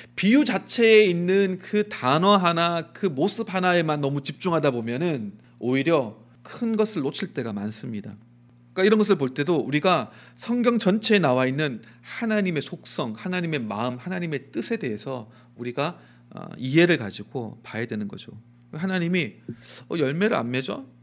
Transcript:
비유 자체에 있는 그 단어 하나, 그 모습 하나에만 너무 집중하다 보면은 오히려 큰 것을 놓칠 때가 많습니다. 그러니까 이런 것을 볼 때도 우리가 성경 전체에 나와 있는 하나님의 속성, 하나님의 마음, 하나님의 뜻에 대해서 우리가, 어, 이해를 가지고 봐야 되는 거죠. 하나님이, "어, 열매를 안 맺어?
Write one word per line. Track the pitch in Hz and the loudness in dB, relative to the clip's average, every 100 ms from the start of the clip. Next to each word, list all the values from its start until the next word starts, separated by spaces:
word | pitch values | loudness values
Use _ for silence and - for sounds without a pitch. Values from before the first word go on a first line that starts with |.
| - - | -16 -2
비유 | 190 262 302 | 4 4 4
자체에 | 190 - - 226 214 | 0 -2 2 8 8
있는 | 208 170 175 196 196 185 | 8 4 2 2 2 -2
그 | - 208 208 | -2 0 0
단어 | - 127 147 190 202 | -2 2 4 6 6
하나, | 175 165 170 170 160 | 4 2 0 0 -6
그 | - 196 | -4 -4
모습 | 135 180 208 220 | 0 -2 -2 -4
하나에만 | 185 180 175 160 147 | 0 2 4 2 0
너무 | 143 143 | 0 -2
집중하다 | 143 147 185 165 147 | -6 -4 0 2 2
보면은 | 123 113 120 175 143 104 - _ _ | 0 -4 -2 -2 -2 -6 -12 _ _
오히려 | 120 135 139 160 117 - - _ | -2 0 2 2 0 -10 -20 _
큰 | - - 233 220 | -18 -6 -4 0
것을 | 214 180 | -2 -2
놓칠 | 135 - 185 | -6 -6 -8
때가 | - 113 | -6 -6
많습니다. | 104 104 107 127 107 - 104 _ _ _ _ _ | -6 -8 -8 -10 -10 -12 -18 _ _ _ _ _
그러니까 | - 190 | 2 4
이런 | 214 | 4
것을 | 208 180 | 4 2
볼 | 135 | 2
때도 | 131 143 165 | -2 0 0
우리가 | - 147 185 170 110 - - - | 2 0 2 0 -2 -14 -20 -16
성경 | - 240 240 240 | -4 0 2 2
전체에 | 185 214 - 208 | 2 2 4 4
나와 | 151 127 131 | 4 4 2
있는 | 135 156 113 - - | 0 -2 -4 -14 -20
하나님의 | - - 233 214 190 156 | -16 -8 -2 0 0 -2
속성, | - 170 - - 127 110 | -6 -12 -10 -6 -6 -6
하나님의 | 180 180 170 151 | -6 -4 -2 -4
마음, | 110 101 123 123 | -4 -4 -4 -4
하나님의 | 175 185 170 143 - | -8 -6 -4 -6 -6
뜻에 | - - 233 | -8 -4 -4
대해서 | 131 107 - 127 110 - - - | -4 -6 -8 -10 -12 -20 -20 -10
우리가, | 123 120 151 180 - - - | -8 -4 -4 -6 -20 -20 -18
어, | - - 50 | -14 -14 -10
이해를 | 131 147 175 160 | 2 4 6 4
가지고 | 107 92 101 135 113 - | 0 -10 -10 -8 -8 -12
봐야 | - 107 120 | -12 -8 -6
되는 | 107 101 | -6 -6
거죠. | 101 - 113 - _ _ | -10 -16 -20 -20 _ _
하나님이, | 160 190 185 170 180 127 - - - - - - | -8 -4 -2 0 0 -2 -8 -16 -16 -14 -18 -8
"어, | 170 | -2
열매를 | 135 151 208 156 | 0 2 0 0
안 | 120 | 0
맺어? | 127 135 214 269 - | -4 -4 -8 -10 -20